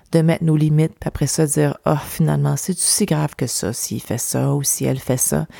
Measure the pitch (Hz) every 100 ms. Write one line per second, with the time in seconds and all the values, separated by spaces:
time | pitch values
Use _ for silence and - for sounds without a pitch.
0 | _ 165 160 - 160 151 156 151 160 -
1 | - - 143 - 151 151 147 - - 147
2 | - - 156 147 143 143 - 175 - -
3 | 208 151 151 - 127 - 95 117 - 117
4 | - 117 - 127 135 143 135 - 131 135
5 | - 127 - 147 160